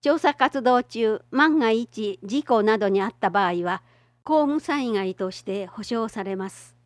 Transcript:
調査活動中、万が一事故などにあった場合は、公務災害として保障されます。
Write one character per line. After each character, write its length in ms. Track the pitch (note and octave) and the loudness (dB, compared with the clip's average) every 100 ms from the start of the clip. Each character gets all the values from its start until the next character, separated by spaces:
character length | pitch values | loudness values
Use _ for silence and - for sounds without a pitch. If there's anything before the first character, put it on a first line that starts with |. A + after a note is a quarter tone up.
調 160 | C#4+ D#4 | 0 2
査 160 | - | 0
活 300 | C#4+ C4 C4+ | 2 0 2
動 180 | A#3+ B3 | 2 2
中、 400 | A#3+ A3+ A3 G#3+ _ | 0 -2 -2 -2 _
万 300 | C4 D#4 D#4 | 2 4 4
が 100 | A#3 | 2
一 500 | A3+ A#3+ - G#3 F#3+ | 0 -2 -6 -6 -6
事 200 | G3 C4 | -4 -4
故 200 | - A#3 | 2 2
な 160 | G#3 A3 | 4 2
ど 100 | G3+ | 2
に 140 | G3 | 0
あ 60 | F#3+ | -2
っ 40 | |
た 160 | - G3+ | -2 0
場 180 | F#3+ F#3 | 2 0
合 160 | F3 | 0
は、 200 | F3 F#3 _ _ _ _ | -4 -6 _ _ _ _
公 220 | - D#4 D4 | 0 2 2
務 140 | D4+ | 0
災 320 | - D4 B3+ | -2 -2 0
害 220 | G#3 F#3+ | -2 -2
と 160 | F3+ F#3 | -4 -6
し 140 | - | -6
て 240 | - G3 F#3 | -8 -8 -8
保 160 | - | -12
障 280 | G#3 A#3 A3 | -6 -4 -4
さ 120 | - | -6
れ 120 | F#3+ F#3+ | -6 -6
ま 140 | F#3+ | -8
す。 260 | - - _ | -12 -20 _